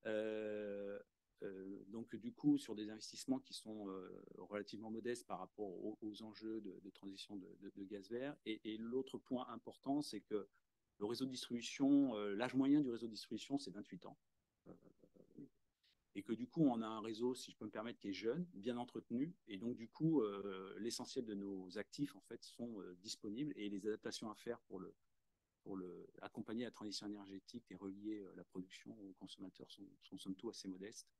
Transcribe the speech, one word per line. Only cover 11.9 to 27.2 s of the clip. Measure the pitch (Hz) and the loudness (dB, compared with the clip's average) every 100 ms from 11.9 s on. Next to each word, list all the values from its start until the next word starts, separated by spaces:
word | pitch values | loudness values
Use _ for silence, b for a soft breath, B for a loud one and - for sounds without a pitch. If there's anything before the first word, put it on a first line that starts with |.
| 143 135 | 12 10
euh, | 110 104 | 6 2
l'âge | 101 123 | 4 4
moyen | 127 135 147 | 6 10 10
du | 139 | 8
réseau | 117 117 | 2 -2
de | |
distribution, | 107 - 107 - 139 | -4 -4 -6 0 0
c'est | - | 0
vingt-huit | 92 - 92 | -6 -8 -8
ans. | 101 - _ _ _ _ - | -10 -14 _ _ _ _ -18
Euh, | 87 90 - - - - - - _ _ _ b _ _ 101 | -18 -18 -20 -20 -20 -20 -14 -14 _ _ _ b _ _ -6
et | |
que | 101 | 0
du | 110 123 | 0 0
coup, | - | 8
on | 151 113 | 8 8
a | 110 | 2
un | 110 | 0
réseau, | 107 107 123 | -2 2 2
si | 123 - | 2 -4
je | - | -6
peux | |
me | 110 | -4
permettre, | 110 110 117 | -2 -2 -2
qui | 104 | -4
est | |
jeune, | 92 107 139 175 | 0 2 2 0
bien | - 101 120 | -2 -2 0
entretenu. | 123 117 - 117 156 175 - | -2 -4 0 0 0 -2 -10
Et | 101 | -4
donc, | 117 123 | -2 -4
du | 113 | -6
coup, | - 160 156 | 2 6 8
euh, | 107 101 101 95 95 98 | 6 2 -2 -4 -6 -4
l'essentiel | 110 113 120 - | -2 -2 -4 -4
de | 117 | -2
nos | 101 101 95 92 95 | -2 -2 -4 -4 -6
actifs, | 101 - 143 98 | -6 -2 -2 -2
en | |
fait, | - 117 | -12 -12
sont, | - - 120 110 | -12 -8 -6 -4
euh, | 90 90 | -8 -10
disponibles | 101 - 107 107 147 - | -10 -6 -4 -2 -2 -2
et | 101 | -4
les | 101 104 | -2 0
adaptations | 107 117 - 113 | -2 -4 -6 -6
à | |
faire | 107 - 117 | -6 -6 -6
pour | _ 95 | _ -8
le, | 90 - _ _ _ _ _ _ | -8 -12 _ _ _ _ _ _
pour | - 95 | -6 -4
le, | 90 87 87 - | -4 -8 -12 -10
accompagner | 98 - 107 110 | -10 -8 -4 -2
la | 120 | -2
transition | - 107 98 104 | -4 -6 -4 -4
énergétique | 104 | -6